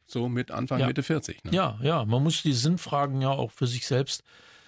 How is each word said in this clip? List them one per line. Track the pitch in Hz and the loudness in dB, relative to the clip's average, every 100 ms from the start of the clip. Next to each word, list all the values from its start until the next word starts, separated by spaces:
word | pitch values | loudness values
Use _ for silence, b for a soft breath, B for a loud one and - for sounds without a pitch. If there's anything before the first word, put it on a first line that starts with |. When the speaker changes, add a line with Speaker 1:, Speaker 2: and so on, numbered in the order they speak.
| - | -8
Speaker 1:
so | 117 123 | -4 -2
mit | 123 123 | -2 -4
Anfang, | - 131 131 | -4 -2 0
Speaker 2:
Ja. | 135 | 0
Speaker 1:
Mitte | - | 0
vierzig, | 135 160 - - - | 0 -2 -2 -10 -2
ne? | |
Speaker 2:
Ja, | 180 156 107 | 0 0 0
ja, | 135 165 | 0 0
man | 107 123 | 2 2
muss | 156 160 | 2 2
die | 156 | 0
Sinnfragen | 123 147 175 - 143 139 135 | 2 2 0 0 0 0 0
ja | 135 | 0
auch | 135 117 | 0 -2
für | - 123 | -2 -2
sich | 120 - | -2 0
selbst | 127 139 - B B B B | 0 0 -4 B B B B